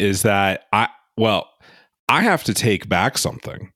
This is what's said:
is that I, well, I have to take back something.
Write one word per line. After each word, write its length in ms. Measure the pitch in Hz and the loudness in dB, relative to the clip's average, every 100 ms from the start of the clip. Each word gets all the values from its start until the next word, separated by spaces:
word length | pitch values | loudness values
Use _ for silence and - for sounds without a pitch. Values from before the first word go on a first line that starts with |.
is 220 | 101 98 | -2 0
that 420 | 110 98 98 - - | 2 2 2 -2 -2
I, 160 | 104 117 - _ - | 0 0 -4 _ -2
well, 320 | 110 98 - _ - - _ _ - | 0 0 -4 _ -20 -20 _ _ 0
I 120 | 143 | 2
have 200 | 220 185 | 2 0
to 80 | - | -2
take 340 | 101 120 98 98 | -2 0 0 0
back 260 | 90 117 - | 0 0 -2
something. 540 | - - - - - | -6 -8 -14 -14 -16